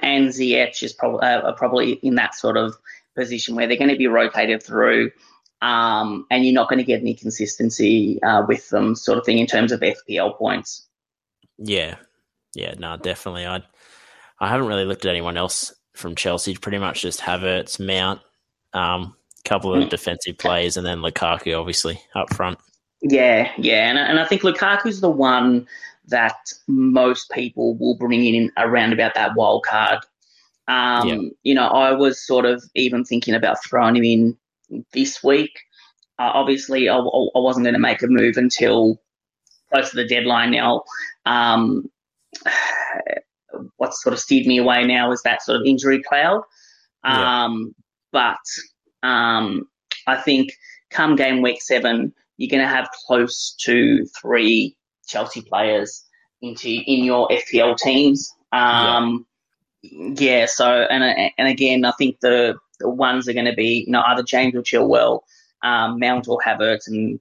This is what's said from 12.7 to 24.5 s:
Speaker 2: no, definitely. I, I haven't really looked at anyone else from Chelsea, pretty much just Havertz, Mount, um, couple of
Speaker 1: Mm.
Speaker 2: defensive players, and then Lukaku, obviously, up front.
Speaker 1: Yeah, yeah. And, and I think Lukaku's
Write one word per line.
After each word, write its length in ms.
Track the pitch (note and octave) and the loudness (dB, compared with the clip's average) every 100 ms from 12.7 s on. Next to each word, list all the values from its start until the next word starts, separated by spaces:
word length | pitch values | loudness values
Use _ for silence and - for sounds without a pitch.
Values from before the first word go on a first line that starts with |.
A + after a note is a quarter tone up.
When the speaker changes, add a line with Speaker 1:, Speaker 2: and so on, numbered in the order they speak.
| E2+ | -12
Speaker 2:
no, 180 | E2+ E2 | -14 -10
definitely. 480 | F2+ F2 G2 F2 F2 | -10 -8 -10 -10 -10
I, 160 | F#2 - _ _ - _ _ - _ | -10 -12 _ _ -20 _ _ -20 _
I 100 | G2 | -4
haven't 180 | B2+ A#2+ | -2 -2
really 180 | G2+ | -2
looked 220 | F#2+ F#2+ F#2+ | -4 -4 -4
at 40 | |
anyone 260 | F2 E2+ F2 | -4 -4 -4
else 340 | F#2 - - - _ | -4 -6 -10 -14 _
from 200 | - F2 | -16 -12
Chelsea, 400 | E2 F#2 F2 - | -6 -4 -4 -6
pretty 240 | F#2 - G2+ | -8 -8 -6
much 220 | F#2+ - | -6 -6
just 180 | F2+ - | -8 -8
Havertz, 580 | F2+ F#2 F#2 F#2 - - | -6 -4 -2 -4 -6 -10
Mount, 400 | F#2+ F#2+ F#2 G2 _ _ _ _ _ | -4 -2 -2 -6 _ _ _ _ _
um, 420 | F#2+ F2 F2+ F#2 - _ _ | -4 -2 -4 -8 -16 _ _
couple 300 | - G2+ G2 | -4 -2 0
of 100 | F#2 | -2
Speaker 1:
Mm. 40 | - | -2
Speaker 2:
defensive 480 | E2+ - E2+ - E2+ | -4 -6 -8 -10 -6
players, 380 | F2 F2 F2 F2+ | -2 -2 -2 -4
and 100 | F2+ | -6
then 120 | E2+ | -6
Lukaku, 580 | E2 - E2+ E2 - E2 | -8 -4 -2 -2 -4 -6
obviously, 420 | E2 E2+ E2 E2 - | -4 -6 -6 -8 -10
up 180 | G2 - | -8 -6
front. 240 | - F2+ - _ _ _ _ | -4 -6 -6 _ _ _ _
Speaker 1:
Yeah, 480 | C#3 C#3 B2 A2 A#2+ - | 0 4 4 4 0 -2
yeah. 320 | - A2 A2+ | 0 2 2
And, 80 | C3 | 0
and 220 | C#3+ D#3 | 0 0
I 40 | |
think 180 | E3 F#3+ | 0 0
Lukaku's 580 | F#3 | 0